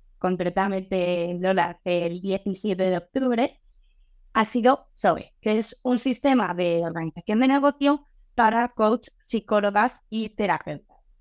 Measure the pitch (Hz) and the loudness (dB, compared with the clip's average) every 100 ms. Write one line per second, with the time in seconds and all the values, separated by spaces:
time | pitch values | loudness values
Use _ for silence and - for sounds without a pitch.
0 | _ _ 180 185 180 180 196 190 190 190 | _ _ -4 -2 -2 0 0 -2 -4 -2
1 | 175 180 170 175 185 190 160 170 - 175 | 0 0 -2 -2 0 0 0 -4 -2 -2
2 | 170 175 190 190 202 185 214 180 185 180 | -2 -4 -4 -4 -4 -6 -4 -2 0 -2
3 | - 269 262 233 254 - _ _ _ _ | -4 -4 0 0 -2 -6 _ _ _ _
4 | _ _ _ - 190 247 233 277 - _ | _ _ _ -2 -2 2 2 2 -2 _
5 | 196 165 - _ 220 220 220 - 254 247 | 0 0 -4 _ -2 -2 -4 -6 -2 -2
6 | 277 240 285 262 185 175 175 170 170 165 | -2 -2 2 2 0 -2 0 0 -2 -4
7 | 165 - - 214 262 277 277 285 285 285 | -8 -8 -2 2 2 4 2 2 2 0
8 | - _ _ - 226 233 240 - 214 240 | -4 _ _ 2 2 2 -2 0 0 0
9 | - - - 226 - 214 202 202 240 - | -4 -20 -6 -6 0 0 2 2 0 -2
10 | _ 214 214 - 208 160 - 147 - _ | _ -8 -8 -4 -2 -2 -6 -14 -16 _
11 | _ _ | _ _